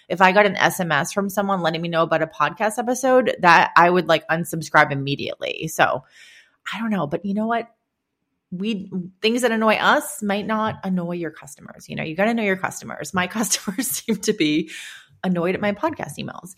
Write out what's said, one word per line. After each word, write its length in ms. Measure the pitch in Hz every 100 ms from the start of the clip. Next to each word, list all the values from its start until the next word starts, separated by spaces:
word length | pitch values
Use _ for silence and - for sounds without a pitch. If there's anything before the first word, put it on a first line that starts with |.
| -
if 120 | 175
I 100 | 185
got 160 | 196 202
an 80 |
S 240 | - 165 165
M 140 | 170
S 200 | 143 175
from 160 | 202 196
someone 340 | 196 196 190
letting 200 | 160 165
me 60 | 170
know 160 | 165
about 180 | 165 160
a 60 | 156
podcast 500 | - 151 - 220 226
episode 560 | 233 247 262 254 220 -
that 320 | 175 165 - -
I 140 | 175
would, 160 | 180 160
like, 220 | 160 -
unsubscribe 640 | 160 170 165 151 156 147
immediately. 760 | 139 139 139 - - 64 - 160
So 380 | - 123 139 - _ - - _ _ -
I 60 | 190
don't 120 | 226
know, 180 | 196 147
but 160 | -
you 100 | 202
know 140 | 202 226
what? 200 | 233 226 _ _ _ _ _ _ _ -
We, 360 | 180 214 202 - 190 175 -
things 220 | 220 240
that 80 | 240
annoy 240 | 220 220
us 480 | 208 190 277 - -
might 240 | 208 202 196
not 300 | 220 214 -
annoy 320 | 190 185 170 175
your 160 | 156
customers. 560 | 156 143 - - - -
You 80 | 147
know, 80 |
you 100 | 151
gotta 200 | 156 214
know 100 | 233
your 120 | 208 190
customers. 580 | - - - - -
My 120 | 185 180
<laughs> 0 |
customers 640 | 220 202 - - 190 233
seem 280 | - - 220
to 140 | 214
be 380 | 214 151 156 156 - - - - _
annoyed 300 | 190 175 175
at 60 | 185
my 120 | 208
podcast 460 | 202 330 311 147 -
emails. 360 | 127 - 180